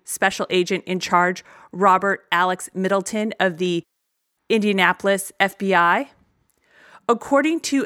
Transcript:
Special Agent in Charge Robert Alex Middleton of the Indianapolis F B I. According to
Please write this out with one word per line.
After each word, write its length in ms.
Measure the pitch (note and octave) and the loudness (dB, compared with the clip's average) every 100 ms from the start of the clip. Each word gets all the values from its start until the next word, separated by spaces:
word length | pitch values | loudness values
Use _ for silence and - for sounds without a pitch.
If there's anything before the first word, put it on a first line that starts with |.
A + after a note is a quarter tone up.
Special 440 | - - G3 - - | -14 -2 -2 -2 -2
Agent 360 | F#3 F3 F#3+ - | -2 0 -4 -4
in 120 | F#3 | -6
Charge 460 | - F3 F3+ F3+ - - - | 0 2 2 -2 -12 -20 -14
Robert 520 | F3 G3 F#3 G3 F#3+ - | 0 2 4 2 -4 -2
Alex 380 | F3 F#3 F#3 - | 0 0 -2 -8
Middleton 640 | F3+ F#3+ G3 F#3+ G#3+ A3 - | -4 -2 -2 -2 -4 -4 -2
of 200 | F#3+ E3 | -2 -2
the 240 | F3+ E3+ - _ _ _ _ _ - | -2 -2 -6 _ _ _ _ _ -2
Indianapolis 840 | A3 G#3 G3 F3+ F#3 G3 G3 - - | 0 2 2 2 2 0 0 -2 -2
F 200 | G3 - | -2 -2
B 160 | G3 | 0
I. 360 | F3+ E3+ G3 C#4 _ _ _ _ _ _ _ - - - | 2 4 2 -2 _ _ _ _ _ _ _ -20 -8 -4
According 500 | A#3 - C#4 D4+ E4 | -4 0 2 2 -2
to 240 | - C#4 | -2 -2